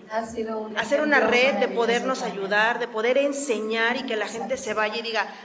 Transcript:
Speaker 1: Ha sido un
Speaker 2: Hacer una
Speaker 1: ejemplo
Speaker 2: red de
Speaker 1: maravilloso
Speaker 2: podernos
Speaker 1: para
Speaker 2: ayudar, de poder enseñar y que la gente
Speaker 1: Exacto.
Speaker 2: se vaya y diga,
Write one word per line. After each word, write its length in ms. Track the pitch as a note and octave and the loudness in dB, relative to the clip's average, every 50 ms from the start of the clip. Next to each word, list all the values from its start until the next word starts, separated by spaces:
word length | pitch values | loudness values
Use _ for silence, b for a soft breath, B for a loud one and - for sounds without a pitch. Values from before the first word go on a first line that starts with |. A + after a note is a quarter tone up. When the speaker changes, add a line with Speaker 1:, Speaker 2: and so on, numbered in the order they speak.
| - - | -12 -6
Speaker 1:
Ha 140 | G#3+ A3+ A3+ | -6 -6 -4
sido 340 | - - A#3 A3 A3 A3 G#3+ | -4 -6 -6 -6 -4 -4 -6
un 180 | G#3+ G#3+ G3+ G#3+ | -6 -6 -4 -4
Speaker 2:
Hacer 220 | A3+ - C#4+ D4 | 0 2 2 2
una 180 | D4+ D4+ C#4+ C4 | 2 4 4 4
Speaker 1:
ejemplo 120 | A3+ - A#3+ A#3+ | 4 4 4 4
Speaker 2:
red 40 | B3+ | 4
de 60 | C#4 - | 4 4
Speaker 1:
maravilloso 220 | D4+ C4 - - A#3 | 2 0 0 0 0
Speaker 2:
podernos 400 | A#3 A3+ A#3 A#3+ B3 C4 C4 C4 | 2 2 2 0 0 -2 -2 -2
Speaker 1:
para 140 | C4 A3 F#3 | -4 -4 -4
Speaker 2:
ayudar, 460 | G3 G3 F#3+ G#3 G#3 A3 A3+ A#3+ A#3 | -6 -4 0 2 2 4 2 2 0
de 80 | A#3+ A#3 | -4 -4
poder 280 | A3+ A3 A3 A#3+ B3+ C4+ | -2 0 0 4 4 4
enseñar 800 | C#4 C#4+ C#4 C#4 C#4 - A3+ G#3 A3 A3 A3 A3+ A3+ A#3 B3 | 4 2 0 0 0 0 0 -2 -2 -2 0 0 2 2 2
y 80 | C4+ C4 | 0 -2
que 140 | A#3+ A3+ G#3+ | -2 -2 -2
la 100 | G#3 G3+ | -2 -4
gente 280 | G#3 A3+ G#3+ - C4 | -4 -6 -4 -4 -4
Speaker 1:
Exacto. 80 | B3+ - | -4 -2
Speaker 2:
se 100 | A3 G#3+ | -2 -2
vaya 240 | G#3+ G#3+ G#3 G#3+ A#3 | 0 0 0 -2 -4
y 40 | |
diga, 260 | A3+ A#3 A3 G#3+ G3 B B B B | -6 -4 -2 -2 -4 B B B B